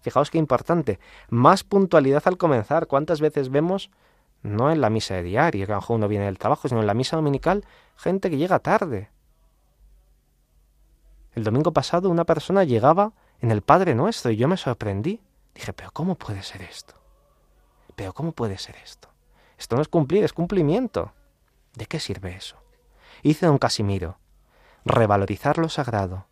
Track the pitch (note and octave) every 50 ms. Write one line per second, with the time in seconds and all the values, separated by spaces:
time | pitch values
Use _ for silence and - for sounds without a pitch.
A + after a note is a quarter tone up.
0 | _ - - B2+ C#3+ - - E3 D#3 C#3+ C3 A#2+ - - E3+ F3 D3 A#2+ G2 -
1 | _ - - - - - - A#2 B2 D3+ F#3 F#3+ - - - G3 G3 F3 - D#3+
2 | C#3 C3+ C#3 D3 - F#3+ F3+ F3+ - E3 C#3+ A#2+ G2+ - C#3+ E3 E3 - - C#3
3 | D3+ - F3 D3 D3+ D#3 D3 D3+ C#3 B2+ C3+ C#3+ D#3 F3 F#3 G3 - - _ _
4 | _ _ _ _ _ _ _ _ _ G#2+ G#2 G#2+ B2 D3 E3 D#3+ C3+ G#2+ A2 A2
5 | - - G2 F#2 F2 F2 F#2 A2+ D3+ E3+ - G2+ G2 F#2+ G#2+ G2 F#2 - A#2 A2+
6 | G#2+ G2+ G#2+ G2+ G2+ G2+ F#2+ - - G#2+ C#3+ - - D3 B2+ A2+ A2 G#2 G2+ A2+
7 | C3 - - D#3+ D#3 D3 C#3 C3 - E3 F#3 G#3 G3+ _ - _ _ _ _ _
8 | - - F3+ F#3+ - F#3+ D#3+ C3+ D#3 F#3 F#3+ C#3 - - F3+ A3 G#3 E3+ B2 G2
9 | G2+ - _ _ _ _ _ _ _ _ _ _ _ _ _ _ - _ _ _
10 | _ _ _ _ _ _ _ _ _ _ _ _ _ _ _ _ _ _ _ _
11 | _ _ _ _ - - _ A#2+ A2 G#2+ G#2 B2+ D#3 - D#3 - C3 - - F3
12 | F#3 G3 E3+ E3+ E3 - E3+ D3+ - - F3 G3 F#3+ D3+ B2 A2 G#2+ C3+ E3 F3+
13 | G3+ G#3+ - _ _ _ _ _ - A#2 A2 G#2 - - C#3+ F3 F#3+ F3+ C3+ A2+
14 | C#3+ G#3 A3+ - - B2 A2+ G#2 A#2+ C#3+ F#3+ F#3 - - A#2+ - - G#2 G2 G2
15 | A2 D#3+ G#3 A#3 _ _ _ _ _ _ _ - - - G2 - - - _ -
16 | D3+ F#3 F3+ - - - G#2+ F#2+ F#2+ - - G2+ F#2 - - - - - - _
17 | _ _ _ _ _ _ _ _ _ _ _ _ _ _ _ _ _ _ - -
18 | G#2 F#2+ F#2 - C#3+ E3 D#3 - A#2 A2 G2 F#2+ - - - - - - - _
19 | - _ _ _ _ _ _ _ _ _ _ _ - - A2+ B2 D3+ - - E3+
20 | D3+ C3 E3 G#3 G#3 - - - E3 F3 G#3+ F#3+ D#3+ C#3+ D#3+ A3+ C4 A3+ _ -
21 | - - _ _ _ _ _ _ _ _ _ _ _ _ _ - G#2+ - - D#3+
22 | - - G2+ F#2 F#2+ F#2 F2+ G2 - - - - _ _ _ _ _ _ _ _
23 | _ - - - - C#3+ D#3 - - E3+ D3 C3+ - A#2+ - - A2 G2+ G2 F#2+
24 | F2 D#2+ - _ _ _ _ _ _ _ _ _ _ _ _ _ _ - - B2
25 | A2+ G#2 G2+ G2+ G2 F#2+ G#2 - - C#3+ D3+ - E3 D#3+ - - C#3+ A#2+ A2+ G#2
26 | G2 F#2 F#2 F#2 F#2+ _